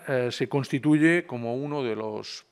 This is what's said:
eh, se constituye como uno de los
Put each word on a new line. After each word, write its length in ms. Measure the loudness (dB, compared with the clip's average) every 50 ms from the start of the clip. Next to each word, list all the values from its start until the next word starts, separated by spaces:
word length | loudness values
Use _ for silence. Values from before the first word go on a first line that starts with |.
| -6
eh, 220 | -2 0 0 0 0
se 180 | -2 -2 -4 0
constituye 800 | 0 -2 -2 0 -2 0 4 4 6 6 6 6 4 4 0
como 280 | -4 -8 -6 -4 -4 -4
uno 280 | -4 -4 -4 -4 -4 -2
de 120 | -2 -2
los 500 | -4 -4 -6 -6 -8 -10 -10 -14 -16 -18 _